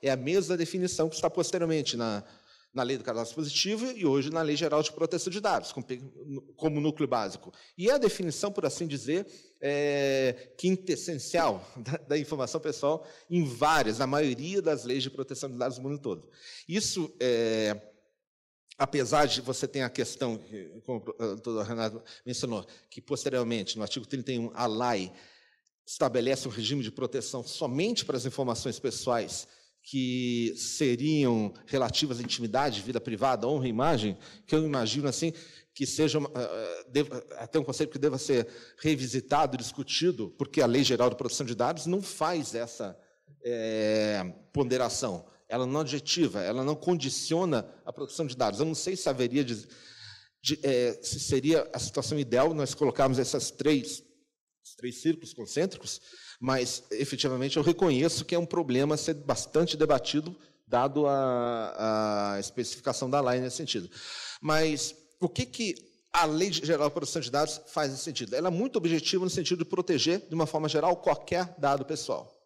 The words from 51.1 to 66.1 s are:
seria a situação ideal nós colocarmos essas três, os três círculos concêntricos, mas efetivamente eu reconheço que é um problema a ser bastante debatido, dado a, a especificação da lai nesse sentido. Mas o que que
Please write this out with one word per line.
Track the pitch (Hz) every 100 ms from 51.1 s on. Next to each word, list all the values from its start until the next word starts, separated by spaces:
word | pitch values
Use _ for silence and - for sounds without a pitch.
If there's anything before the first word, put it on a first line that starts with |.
| 131
seria | - 139 139 160 -
a | -
situação | - - 131 156
ideal | 131 120 147
nós | 160 131 -
colocarmos | 147 - 135 127
essas | 131 143 113
três, | - 143 147 120 - - _ _ _ _ _
os | - -
três | 123 120
círculos | 160 165 -
concêntricos, | - 107 - 98 - - - - - - -
mas | 123 131 123 - -
efetivamente | 107 139 135 139 127 139 -
eu |
reconheço | 147 170 185 131 160 -
que | 160 175
é |
um | 170
problema | 170 156 127 143
a | 151
ser | - 151
bastante | 143 123 - 151 170 156
debatido, | 151 139 - 143 156 180 - _ _
dado | 123 135 139 143
a, | 139 131 123 120 117 107 - 110 110 107 104 101 101
a |
especificação | 98 - 113 - - 123 131
da | 139
lai | 131 123
nesse | 127 123
sentido. | 147 113 85 - - - - -
Mas | 147 156 160 147 - - _ _
o | 175
que | - 254
que | - 220 - - _ _